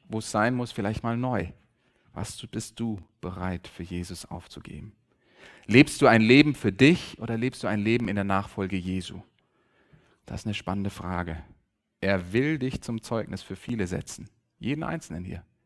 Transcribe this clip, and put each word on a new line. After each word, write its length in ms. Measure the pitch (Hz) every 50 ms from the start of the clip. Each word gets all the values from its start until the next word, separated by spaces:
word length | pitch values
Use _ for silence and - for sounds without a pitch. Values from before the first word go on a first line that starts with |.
| _
wo 140 | _ 110 110
es 120 | 107 -
sein 240 | - 104 107 120 127
muss, 160 | 123 123 117
vielleicht 320 | - - 101 104 110 - -
mal 140 | 117 117
neu. 320 | 120 123 127 123 98 90 90 - - _ _ _ _ _ _ _ _ _ _ -
Was 340 | - 104 - - - -
bist 320 | - - 113 - - - -
du 220 | 117 113 110 98 85 - _ _
bereit 460 | - 90 92 92 90 92 90 87 -
für 160 | - - - 87
Jesus 420 | 85 87 87 87 - 90 - -
aufzugeben? 680 | - 85 92 - - - - - - - 76 - 110 - _ _ _ _ _ _ _ _ - - - - - -
Lebst 340 | - 104 131 143 - - -
du 60 | 143
ein 160 | 123 113 113 110
Leben 320 | 110 127 143 147 147 135
für 180 | - - 110 92
dich 460 | - 131 147 175 - - - - -
oder 180 | 113 113 117
lebst 260 | 113 117 131 - - -
du 20 |
ein 140 | 98 104 104
Leben 260 | 101 110 117 123 120
in 80 | 95 101
der 100 | 104 98
Nachfolge 520 | 101 98 95 98 - - - 98 92 98
Jesu? 440 | 92 87 92 92 92 87 - - 98 - _ _ _ _ _ _ _ _ _ _ _ _ _ - _ _ _ _ _ _
Das 160 | - - - -
ist 40 |
eine 80 | 110 104
spannende 360 | - - 87 95 101 98 101
Frage. 520 | - - 87 90 92 87 90 85 80 80 73 - - _ _ _ _ _ _ _ _ _
Er 320 | - 95 98 92 87 90 95
will 260 | 120 135 151 160 143
dich 240 | 127 131 - - -
zum 200 | - 117 110 -
Zeugnis 400 | - 120 113 - - 92 98 -
für 140 | - 98
viele 320 | - - - 120 110 95 87
setzen. 400 | 92 - - - - - - - _ _ _ _ _ _
Jeden 260 | - 120 147 156 151
Einzelnen 400 | - 165 165 - - - 87 90
hier. 180 | 92 87 90 - _ _ _ _